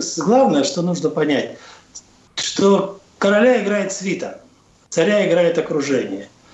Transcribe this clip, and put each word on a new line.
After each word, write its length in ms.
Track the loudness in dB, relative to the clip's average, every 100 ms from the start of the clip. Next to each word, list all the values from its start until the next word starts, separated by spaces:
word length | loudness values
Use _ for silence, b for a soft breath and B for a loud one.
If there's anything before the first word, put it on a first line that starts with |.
| -6 -4
главное, 460 | 2 2 4 2
что 180 | 0 -2
нужно 280 | -2 -2 -2
понять, 460 | -2 -2 -2 -4 -10 B B B -20 -20 _ _ -10
что 640 | -6 2 4 4 0 -10 _ -2
короля 440 | 2 4 4 4
играет 280 | 2 -2 -2
свита, 500 | -6 -6 -6 -8 -14 -20 _ _ _ _
царя 380 | -2 2 2 2
играет 300 | 2 2 0
окружение. 680 | -2 -2 0 -2 -2 -8 -12 _ _